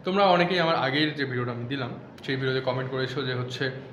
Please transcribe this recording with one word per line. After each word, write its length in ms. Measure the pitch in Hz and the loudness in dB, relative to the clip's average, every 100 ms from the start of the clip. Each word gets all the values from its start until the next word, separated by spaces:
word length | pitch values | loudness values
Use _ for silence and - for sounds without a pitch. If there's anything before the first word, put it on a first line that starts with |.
তোমরা 200 | - 190 196 180 | 0 4 6 6
অনেকেই 240 | 170 180 | 4 2
আমার 180 | 165 165 | 2 2
আগের 260 | 131 139 151 143 | 2 2 0 0
যে 80 | 135 | -2
ভিডিওটা 260 | 127 123 | -2 -2
আমি 120 | 120 117 | -4 -6
দিলাম, 240 | 139 117 - - - | -4 -4 -8 -14 -14
সেই 140 | - 131 | -4 -2
ভিডিওতে 240 | 135 131 | 0 0
কমেন্ট 280 | 131 127 131 | 0 -2 -2
করেছো 280 | 131 127 - 131 | -2 -2 -2 -2
যে 80 | 123 | -2
হচ্ছে 280 | 123 - 135 131 - | -4 -2 -4 -4 -12